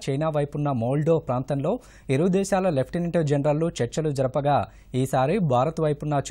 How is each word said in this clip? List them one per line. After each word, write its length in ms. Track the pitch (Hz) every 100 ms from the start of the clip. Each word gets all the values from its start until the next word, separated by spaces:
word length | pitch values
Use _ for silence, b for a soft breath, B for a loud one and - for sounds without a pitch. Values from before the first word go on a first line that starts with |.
| -
చైనా 200 | 139 160
వైపున్న 420 | 151 147 151 147
మోల్డో 480 | 127 113 143 156 165
ప్రాంతంలో 600 | - 123 131 139 143 247 B B -
ఇరు 180 | 131 180
దేశాల 420 | 185 196 190 185
లెఫ్టినెంట్ 540 | 139 131 175 170 170
జనరల్లు 480 | 151 143 147 147 165 -
చర్చలు 280 | 120 - 156
జరపగా, 560 | 139 131 147 143 135 95 b b 127
ఈసారి 440 | 135 143 131 208
భారత్ 420 | 165 123 139 160
వైపున్న 400 | 156 147 151 143 -